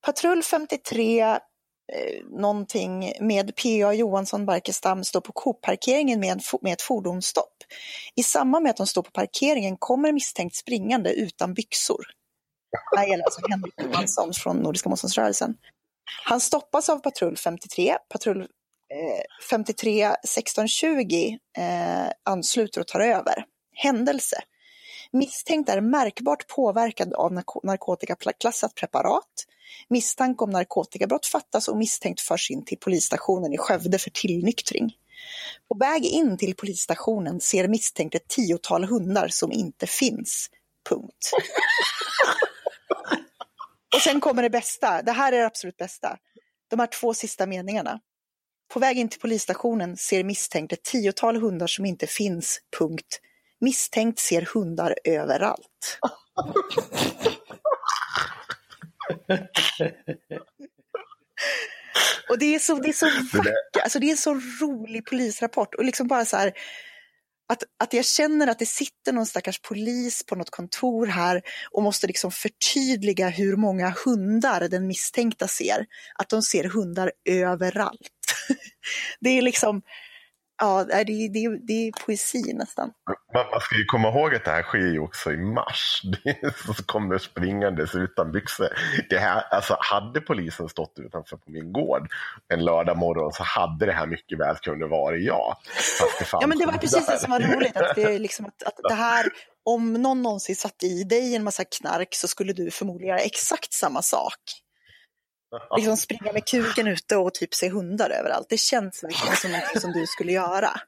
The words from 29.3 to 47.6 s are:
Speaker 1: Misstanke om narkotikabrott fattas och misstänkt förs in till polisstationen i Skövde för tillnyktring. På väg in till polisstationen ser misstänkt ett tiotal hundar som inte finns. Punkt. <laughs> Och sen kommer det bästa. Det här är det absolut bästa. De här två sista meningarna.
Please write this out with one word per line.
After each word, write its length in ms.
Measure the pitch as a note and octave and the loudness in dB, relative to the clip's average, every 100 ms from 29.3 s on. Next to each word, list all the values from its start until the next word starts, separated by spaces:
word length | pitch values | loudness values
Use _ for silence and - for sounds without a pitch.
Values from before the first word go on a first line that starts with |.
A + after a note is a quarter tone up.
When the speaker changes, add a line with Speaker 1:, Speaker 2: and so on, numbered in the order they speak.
| - - _ - - - | -14 -14 _ -20 -20 0
Speaker 1:
Misstanke 540 | B3 - - B3+ B3 | 0 2 0 0 2
om 60 | G#3 | 0
narkotikabrott 760 | F#3+ F#3 - - G3 G3+ C#4+ - | 0 0 0 -2 -2 0 0 2
fattas 420 | D#4 - A3 - | -2 0 -2 0
och 100 | G#3+ | 0
misstänkt 440 | A3 - F#3+ F3+ | 0 0 -2 -4
förs 300 | - F3 - | -2 -2 0
in 140 | C4+ - | -4 -6
till 120 | - | -4
polisstationen 760 | - F3+ - D3+ - F#3 E3 | 0 0 2 0 2 0 0
i 40 | D3 | -2
Skövde 420 | - F#3 E3+ F#3+ | 0 0 2 0
för 100 | - | 0
tillnyktring. 840 | - G3+ F3 F3 B3 - - A3+ - _ - - - - - _ | -4 -2 2 0 0 -4 -2 -4 -6 _ -20 -16 -14 -14 -16 _
På 80 | - | 0
väg 280 | C#4 D#4+ - | 2 2 2
in 320 | D#4 D4 F#3 | 2 2 2
till 180 | F#3+ F#3 | -2 -2
polisstationen 840 | G3+ F3+ - E3+ - A3 D#3+ F3+ | -6 -6 -4 -2 0 0 -2 -2
ser 280 | - F#3+ F#3 | 0 2 4
misstänkt 480 | A3 - - D#3 E3 | 2 0 -2 -2 -4
ett 120 | _ | _
tiotal 560 | - G3+ E3+ - E3+ | -2 2 0 2 0
hundar 440 | F#3 A#3 F3+ G3 D#2 | 2 0 2 2 2
som 240 | - - | 0 0
inte 360 | - F3 - - | -2 -4 -4 -4
finns. 640 | - C4 - - - - _ _ _ - | 0 0 0 -4 -6 -6 _ _ _ -4
Punkt. 420 | - G#3+ _ - | -4 -4 _ 0
<laughs> 60 | C5+ - D#5 - A#5 A#5+ - G#4+ - - - - - - - _ - - - - _ - _ - _ _ C4 | 0 0 0 2 2 0 -4 -6 2 2 2 -2 -4 -10 -10 _ -8 -4 -6 -6 _ -20 _ -20 _ _ 2
Och 60 | |
sen 200 | D#4+ C#4+ | 4 4
kommer 220 | D4+ A#3+ | 2 2
det 60 | A#3+ | 2
bästa. 520 | A#3 - - A#3+ F3 | 2 -2 -2 0 2
Det 100 | A3+ | 0
här 220 | A#3 C#4 | 2 4
är 40 | B3 | 4
det 80 | A3+ | 2
absolut 320 | - F#3 - | -2 -10 -8
bästa. 400 | F#3 - F3+ - _ - _ _ _ | -10 -6 -8 -8 _ -20 _ _ _
De 100 | A3+ | 0
här 80 | A#3 | 0
två 260 | - A#3+ | 0 -2
sista 320 | A3+ A3 - F#3+ | -2 -6 -2 -2
meningarna. 540 | F#3 | -2